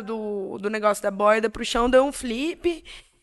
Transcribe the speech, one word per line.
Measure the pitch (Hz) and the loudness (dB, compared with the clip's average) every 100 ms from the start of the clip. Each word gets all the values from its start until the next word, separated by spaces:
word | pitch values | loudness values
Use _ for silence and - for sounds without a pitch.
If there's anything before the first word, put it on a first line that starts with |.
do, | 214 226 214 202 190 - | -2 -6 -6 -6 -6 -6
do | 202 | -6
negócio | 220 214 202 | 0 2 2
da | 202 | -2
borda | 196 208 220 220 | 2 4 4 2
pro | - 233 | -4 -2
chão, | 233 247 | 0 4
deu | 254 | 6
um | 285 | 4
flip. | 277 254 226 311 349 349 320 - - - _ | 0 -6 -4 -6 -4 -4 -4 -10 -20 -20 _